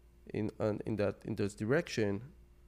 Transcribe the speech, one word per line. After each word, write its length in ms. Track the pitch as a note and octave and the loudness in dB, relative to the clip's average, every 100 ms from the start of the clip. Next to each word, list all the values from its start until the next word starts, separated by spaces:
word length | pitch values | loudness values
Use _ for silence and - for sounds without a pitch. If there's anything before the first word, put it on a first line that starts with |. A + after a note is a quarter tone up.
| - - - | -20 -20 -6
in, 180 | - G#2+ - | -2 -2 0
uh, 140 | G#2+ G#2 - | 0 0 -2
in 120 | G#2 | 2
that, 220 | G2+ - | 2 0
in 120 | - G#2 | -4 -2
this 180 | G2+ | -2
direction. 680 | - A2 D3+ - - G#2 G2+ B2+ - - - | 0 2 2 2 2 2 0 -6 -18 -20 -20